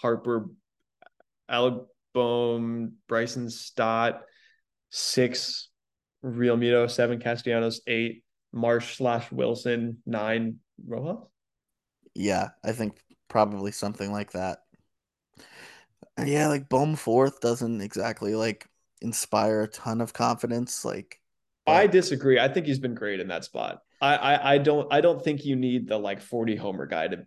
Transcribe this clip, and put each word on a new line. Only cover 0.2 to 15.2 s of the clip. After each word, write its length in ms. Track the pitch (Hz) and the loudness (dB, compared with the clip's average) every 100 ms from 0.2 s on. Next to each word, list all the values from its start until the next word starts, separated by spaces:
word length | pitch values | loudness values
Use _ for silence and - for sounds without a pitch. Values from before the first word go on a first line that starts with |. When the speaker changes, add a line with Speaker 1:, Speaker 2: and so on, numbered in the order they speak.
| 123 117 107 - _ _ _ _ - _ _ _ - | 0 -2 -4 -14 _ _ _ _ -20 _ _ _ -4
Speaker 1:
Alec 360 | 123 127 123 - _ _ | 0 2 0 -10 _ _
Bohm, 800 | 123 120 120 120 117 117 117 113 - - | 0 2 2 0 0 -2 -4 -6 -10 -2
Bryson 420 | 113 120 127 120 | -2 0 -4 -8
Stott, 720 | 117 - - 113 113 117 - - _ _ _ _ _ _ | -10 -10 -2 0 2 0 -2 -14 _ _ _ _ _ _
six, 800 | - - - 123 - - - - _ _ _ _ _ | -8 -2 2 2 0 -6 -10 -14 _ _ _ _ _
Realmuto, 680 | 131 120 120 120 120 120 117 | -10 0 2 4 4 4 4
seven, 300 | - 120 117 | 2 0 0
Castellanos, 600 | 117 117 123 117 113 113 - | -4 -4 -2 0 0 -4 -4
eight, 380 | 113 117 - _ _ _ | -2 -2 -6 _ _ _
Marsh 440 | 123 117 117 117 - | -2 2 2 0 -4
slash 340 | 127 117 - | 0 -2 -4
Wilson, 680 | 127 123 117 123 120 117 113 - | -4 -2 -2 -2 -2 -4 -8 -6
nine, 520 | 113 107 113 113 113 _ - | -4 -2 -2 -2 -8 _ -20
Rojas? 400 | - 117 147 233 - _ _ _ _ _ _ _ _ | -12 -8 -8 -10 -12 _ _ _ _ _ _ _ _
Speaker 2:
Yeah, 360 | - 101 92 98 _ | -4 -2 0 -2 _
I 80 | - | -6
think 300 | 117 107 - _ _ _ | -4 -4 -8 _ _ _
probably 440 | 113 104 101 101 | 2 2 0 -6
something 380 | - 101 104 101 | -6 -8 -6 -6
like 220 | 104 101 | -6 -6
that. 280 | 90 92 - _ _ _ _ _ _ | -6 -6 -6 _ _ _ _ _ _